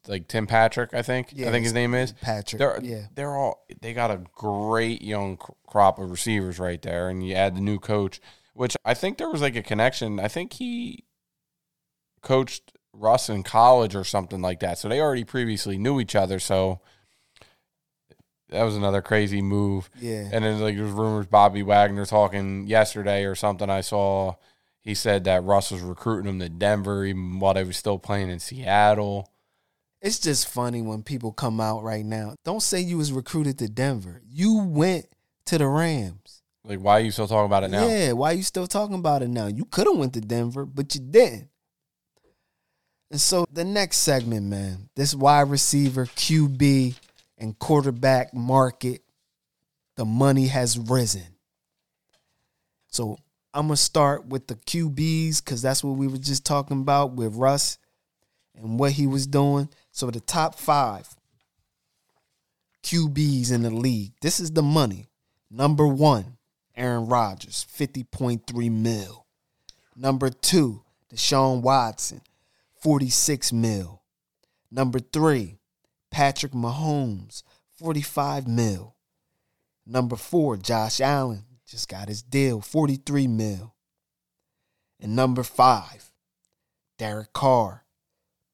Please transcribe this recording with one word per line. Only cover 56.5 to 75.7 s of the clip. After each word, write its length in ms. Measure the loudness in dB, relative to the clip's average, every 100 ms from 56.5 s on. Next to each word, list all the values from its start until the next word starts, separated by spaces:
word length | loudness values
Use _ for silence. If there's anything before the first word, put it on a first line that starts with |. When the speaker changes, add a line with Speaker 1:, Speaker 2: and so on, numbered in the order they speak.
| -2 -2 -4
Speaker 2:
about 320 | 0 2 2
with 240 | -2 -4 0
Russ 420 | 2 2 0 -6 _ _ _ _ _ _ _ -14
and 240 | -6 0
what 120 | 0
he 140 | 2 0
was 200 | 0 0
doing. 420 | 2 2 2 -2 _ _
So 180 | -8 -6
the 100 | -6
top 360 | -4 -2 -2 -2
five 520 | 0 2 2 -4 -12 -20 _ _ _ _ _ _ _ _ _ _ _ _ _ _ _ _
Q 260 | -4 0 0
Bs 440 | 0 0 2 0
in 100 | 0
the 80 | 0
league. 440 | 0 0 -2 -4 -6
This 180 | -2 -2
is 120 | -2
the 100 | 0
money. 460 | 2 2 2 -2 -14 _ _ _ _
Number 360 | 0 2 4 4
one, 520 | 4 4 4 0 -12 _ _ _
Aaron 320 | -6 -2 -2 0
Rodgers, 580 | 2 2 -4 -12 -12 -10
fifty 340 | -6 -6 -6
point 440 | -10 -4 -2 -4 -6
three 240 | -4 -2
mil. 560 | 0 0 -2 -6 -14 _ _ _ _ _ -20 _
Number 360 | -6 -2 0 0
two, 540 | -2 2 4 4 0 -14 _ _
Deshaun 500 | -4 2 4 4 2
Watson, 600 | 2 2 2 -4 -10 -12 -18 _ _ _ _ _
forty-six 720 | 2 2 2 0 0 0 -2
mil. 500 | 0 0 -2 -6 -14 _ _ _ _ _ _ _
Number 280 | -2 -2 -2
three, 600 | -4 0 2 2 -2 -12 _